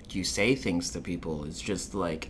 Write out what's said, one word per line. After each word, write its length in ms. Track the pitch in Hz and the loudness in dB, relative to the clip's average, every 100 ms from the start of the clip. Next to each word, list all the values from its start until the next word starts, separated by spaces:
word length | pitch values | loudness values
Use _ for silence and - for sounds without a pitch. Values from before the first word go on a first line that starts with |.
| - | -6
you 120 | 92 | -2
say 320 | 87 - 110 131 | 0 4 6 6
things 360 | 107 87 87 | 4 2 0
to 100 | 87 | -4
people 420 | 78 85 85 76 | -4 -4 -2 -4
is 160 | 73 85 | -4 -6
just, 340 | - 92 - | -2 -2 -2
like, 360 | 98 87 80 - | -2 0 -2 -6